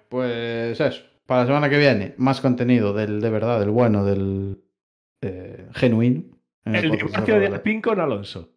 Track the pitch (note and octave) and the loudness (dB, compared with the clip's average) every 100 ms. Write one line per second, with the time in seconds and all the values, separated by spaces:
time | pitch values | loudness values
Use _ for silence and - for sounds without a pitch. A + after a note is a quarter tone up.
0 | - B2 B2 A#2 A#2 A#2 A#2 A2+ D3 - | -10 -4 -4 -4 -4 -4 -4 -2 -2 -4
1 | _ _ - B2+ B2 C#3+ D3 C#3+ C#3+ G#2+ | _ _ -2 2 2 2 2 4 4 2
2 | F2+ - B2+ B2+ C3+ B2 B2 A#2+ G#2 G#2 | -2 -2 0 2 0 0 2 2 2 0
3 | G#2+ G#2 A2+ A2 A2+ A2+ G2+ A#2 A#2+ G#2 | -2 -2 -2 0 0 0 2 4 4 4
4 | G2+ G2 G2 G2 G2 F#2+ _ _ _ _ | 2 0 0 -2 -6 -10 _ _ _ _
5 | _ - G2 F#2 F#2 - G2+ - B2+ A2+ | _ -12 -10 -10 -14 -18 -12 0 2 4
6 | A#2+ D3 - _ _ _ - C#3 D#3+ A2 | 2 0 -6 _ _ _ -4 -2 0 0
7 | - G2+ A2 G#3+ G3 G3 G#3+ A3 A#3 G3+ | -2 -2 2 2 2 -2 -4 -2 -2 0
8 | D3+ G2+ G2+ F#2 - | 0 -4 -6 -14 -16